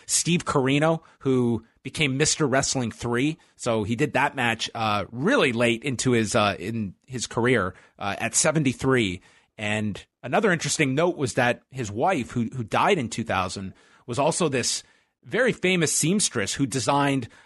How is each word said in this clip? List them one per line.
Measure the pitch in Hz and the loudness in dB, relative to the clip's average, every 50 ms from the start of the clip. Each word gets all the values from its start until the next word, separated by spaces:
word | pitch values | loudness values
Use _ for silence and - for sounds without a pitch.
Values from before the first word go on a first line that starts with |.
| - | -8
Steve | - - - - 160 175 170 - | -2 -2 0 2 2 0 0 0
Corino, | - - 147 127 131 139 147 156 165 165 160 _ _ _ _ | 0 0 2 2 2 2 2 4 2 2 0 _ _ _ _
who | - 135 131 127 123 120 117 110 - _ _ _ | 0 2 2 2 2 2 0 -2 -4 _ _ _
became | - 135 - - 156 135 131 | -14 -8 -2 0 0 0 2
Mister | 135 156 147 - - 160 | 2 2 0 2 0 0
Wrestling | 123 127 135 139 - - 135 123 107 | 2 2 2 0 0 -2 -2 -2 -2
Three. | - - - 120 120 120 139 151 160 - _ _ _ | -4 -6 -4 -2 0 0 0 0 -2 -4 _ _ _
So | - - 120 113 110 107 | -6 -2 0 0 0 0
he | 107 120 | 0 0
did | 117 151 143 - | 0 0 0 2
that | 123 139 147 - | 2 0 2 0
match, | 135 120 117 113 110 - - - | 0 0 0 0 -2 -4 -8 -4
uh, | 113 113 107 104 104 92 - | -2 -2 0 0 -2 -4 -6
really | - 120 139 208 269 226 170 135 110 | -6 -2 0 2 4 4 4 2 2
late | 117 123 117 117 117 - | 2 2 2 2 0 -2
into | 143 127 - - 127 | -6 -4 0 0 2
his, | 123 117 110 98 - | 2 2 2 2 2
uh, | 117 104 101 92 - | 2 2 2 0 -2
in | 85 107 117 113 107 92 - _ _ | -6 -6 -6 -4 -6 -6 -8 _ _
his | - 127 120 - | -12 -10 -10 -8
career, | - - 120 113 123 127 110 92 92 - - - _ _ | -6 -4 0 2 2 2 2 0 -2 -6 -10 -20 _ _
uh, | - 101 101 98 | -8 -6 -6 -4
at | - 110 113 - | -4 -4 -2 0
seventy-three. | - - 160 143 165 147 135 117 - - 135 131 123 110 95 90 90 _ - _ _ _ _ - | 0 0 2 2 2 0 0 -2 0 0 2 2 2 2 0 -2 -6 _ -20 _ _ _ _ -12
And | - 107 104 107 107 107 104 95 - - _ _ _ - | -8 -4 -4 -2 -2 -2 -4 -6 -8 -14 _ _ _ -8
another | 123 151 208 214 202 | 0 0 2 2 2
interesting | 175 156 - 143 - - 156 131 131 | 2 0 0 -4 0 0 0 0 2
note | 147 170 180 - | 2 0 0 0
was | - 139 113 - | -2 -4 -2 0
that | 135 123 123 120 - _ _ | 2 2 2 0 -2 _ _
his | 131 131 120 98 | -10 -8 -8 -6
wife, | 101 110 147 185 196 139 110 - | -4 -2 0 0 0 0 -4 -4
who, | - 123 113 113 - | -4 -4 -4 -4 -4
who | 127 113 | -8 -6
died | 98 - 117 143 180 208 | -2 0 2 2 2 2
in | 165 120 107 | 0 -2 -6
two | - - 110 | -6 -6 -4
thousand, | - 98 95 92 92 - 104 95 95 - _ _ _ _ _ - | -2 -2 -2 -2 -4 -6 -8 -10 -12 -14 _ _ _ _ _ -12
was | - 117 | -8 -4
also | 135 139 160 160 - 180 151 | 0 0 0 0 0 0 0
this | 131 123 110 - - - - _ _ _ _ _ _ _ - | 0 0 -2 -2 -4 -6 -8 _ _ _ _ _ _ _ -14
very | 127 131 220 262 233 | -6 -2 0 2 0
famous | - - - 185 190 175 160 139 - | 0 0 0 0 2 2 2 0 0
seamstress | - - 156 196 214 - - - 113 98 98 - | 0 2 2 2 2 0 0 -2 -2 -2 -2 0
who | - 139 | -2 -2
designed | 117 135 131 104 139 143 143 143 143 139 135 117 - - - - | 0 0 -2 0 2 2 2 2 2 0 -2 -4 -8 -14 -20 -20